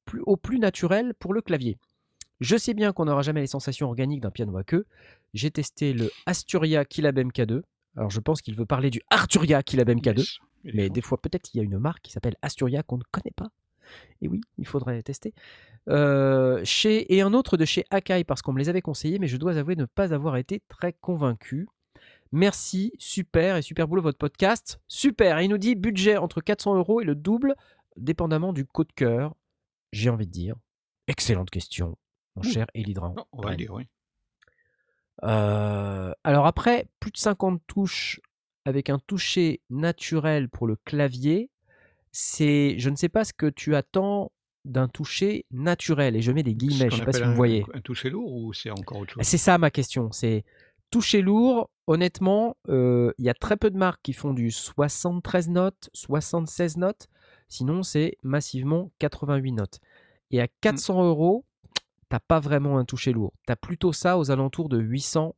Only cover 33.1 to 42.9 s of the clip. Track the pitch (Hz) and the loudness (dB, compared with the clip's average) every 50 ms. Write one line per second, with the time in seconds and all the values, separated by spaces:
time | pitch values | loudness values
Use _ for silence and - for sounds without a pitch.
33.1 | 92 - - _ - 127 101 101 92 - - 107 101 110 123 117 _ _ _ _ | -8 -10 -12 _ -12 -10 -8 -6 -6 -6 -8 -8 -10 -12 -14 -14 _ _ _ _
34.1 | _ _ _ _ _ _ _ _ _ _ _ _ _ _ _ _ _ _ _ _ | _ _ _ _ _ _ _ _ _ _ _ _ _ _ _ _ _ _ _ _
35.1 | _ - - 110 110 107 104 104 104 104 104 104 104 101 101 101 98 95 92 92 | _ -8 -4 0 0 2 2 2 0 0 0 -2 -2 -2 -4 -4 -6 -6 -6 -8
36.1 | - - - 156 143 143 143 160 170 - - 233 240 - - - _ - - 214 | -8 -6 0 2 4 4 4 4 2 2 2 2 2 0 0 -6 _ -14 -12 -10
37.1 | - - - 214 202 - - 190 180 165 - - - 202 196 180 - - - - | -6 -2 -2 -2 0 0 0 -2 -2 -2 -6 -6 -4 -2 -2 -2 -2 -6 -8 -8
38.1 | - - - _ _ _ _ _ _ _ - 143 131 139 135 - 139 139 - - | -10 -12 -14 _ _ _ _ _ _ _ -6 -4 -2 -2 0 -2 -2 -4 -4 -4
39.1 | 202 180 - - - 190 175 160 139 - _ - 123 135 156 170 170 - - - | -6 -4 -4 -2 0 2 2 2 0 -2 _ -8 -6 -2 -2 -2 -2 -4 -4 -4
40.1 | 165 160 147 156 156 147 135 120 - - 120 113 107 - - - - 147 143 139 | -2 0 0 2 2 0 0 -2 -4 -2 -2 -2 -2 -4 -6 -4 -2 0 0 0
41.1 | 123 123 127 147 160 196 233 269 _ _ _ _ _ _ _ _ _ _ _ _ | 0 0 0 2 2 2 0 -4 _ _ _ _ _ _ _ _ _ _ _ _
42.1 | - - - - - - 156 147 147 147 143 143 85 98 123 139 | -8 -6 -6 -4 -2 2 2 4 4 4 4 2 2 0 0 -2